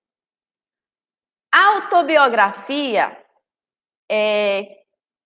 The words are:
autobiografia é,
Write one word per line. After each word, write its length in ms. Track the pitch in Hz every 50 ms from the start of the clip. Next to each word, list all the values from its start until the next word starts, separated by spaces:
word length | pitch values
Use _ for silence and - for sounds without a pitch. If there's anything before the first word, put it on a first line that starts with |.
| _ _ _ _ _ _ _ _ _ _ _ _ _ _ _ _ _ _ _ _ _ _ _ _ _ _ _ _ _ _ -
autobiografia 1600 | 320 370 403 427 392 - - - 349 330 277 320 302 285 262 233 220 202 202 190 - - - 269 294 294 262 220 190 151 104 - - _ _ _ _ _ _ _ _ _ _ _ _ _ _ _ _ _ -
é, 680 | 208 214 214 214 214 208 208 202 196 196 208 - - - _ _ _ _ _ _ _ _ _